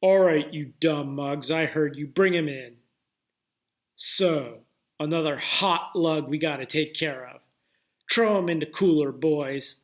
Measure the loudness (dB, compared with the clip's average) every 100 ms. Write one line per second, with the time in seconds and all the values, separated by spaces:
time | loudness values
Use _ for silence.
0 | 6 6 6 4 0 -8 -10 -2 0 0
1 | -4 -6 -6 -6 -4 -2 -2 0 -2 -2
2 | -10 2 2 2 -2 -6 -14 -20 _ _
3 | _ _ _ _ _ _ _ _ _ _
4 | 0 2 2 0 -4 -14 _ _ _ _
5 | -2 0 0 -2 -2 0 2 2 -2 0
6 | 2 2 -2 -2 -2 -4 -4 -4 -4 -4
7 | -6 -6 -14 -20 _ _ _ _ _ _
8 | _ 0 2 2 0 -2 -4 0 2 4
9 | 2 0 0 0 -2 -4 -6 -8